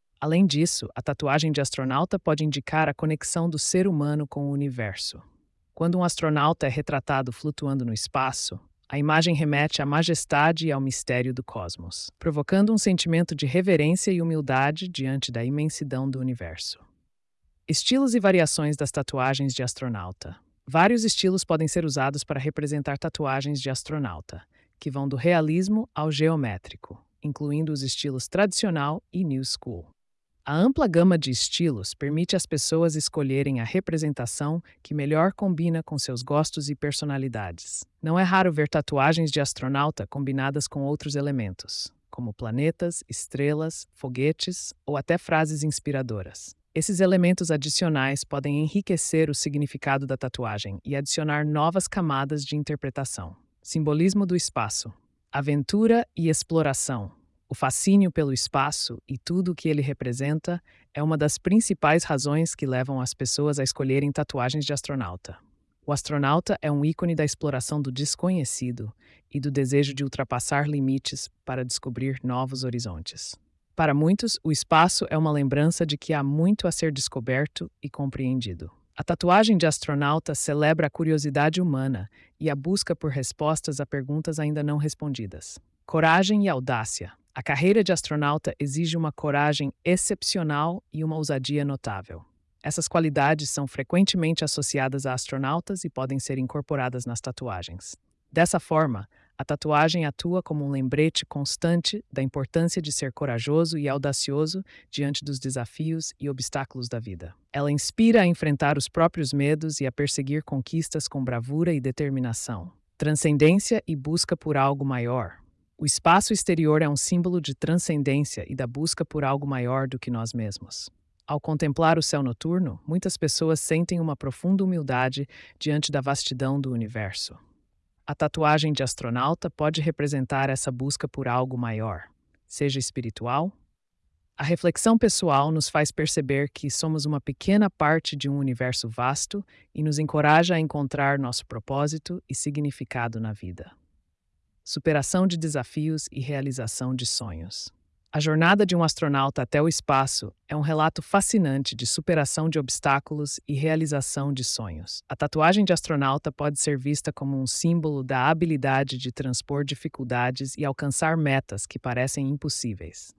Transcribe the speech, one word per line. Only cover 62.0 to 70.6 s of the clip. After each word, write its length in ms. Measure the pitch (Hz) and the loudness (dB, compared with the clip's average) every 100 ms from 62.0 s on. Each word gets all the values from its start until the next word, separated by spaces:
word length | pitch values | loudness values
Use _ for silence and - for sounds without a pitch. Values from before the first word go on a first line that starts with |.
razões 500 | - 143 143 151 165 | 4 0 2 2 2
que 120 | - 135 | 0 -2
levam 340 | 127 127 131 | 0 0 -2
as 140 | 127 | -4
pessoas 440 | - 131 - 147 143 | -4 -4 0 0 0
a 60 | |
escolherem 480 | 131 - 135 135 143 | -2 -2 0 2 2
tatuagens 520 | 143 147 139 123 151 | 0 -2 -2 0 0
de 80 | 143 | -2
astronauta. 640 | 143 - 139 104 90 - - _ _ _ _ - | -4 -4 -6 -6 -8 -14 -18 _ _ _ _ -4
O 40 | |
astronauta 680 | 143 - 147 139 156 - 202 | -4 -2 0 4 4 2 0
é 100 | 151 | 0
um 140 | 143 | 2
ícone 300 | 147 160 175 | 2 2 0
da 100 | 165 | 2
exploração 560 | 147 - 151 131 - 151 | 0 0 -2 -2 -2 -2
do 100 | 135 | -2
desconhecido 1000 | 127 151 - 180 185 131 - 127 123 107 - _ _ _ | -4 -4 -2 0 0 -2 -4 -4 -6 -10 -14 _ _ _
e 80 | 143 | -4
do 100 | 143 | -2
desejo 440 | 139 131 143 139 | 0 2 4 2
de 100 | 135 | 0
ultrapassar 640 | 139 - 131 123 - 143 | -4 -4 -4 -4 0 0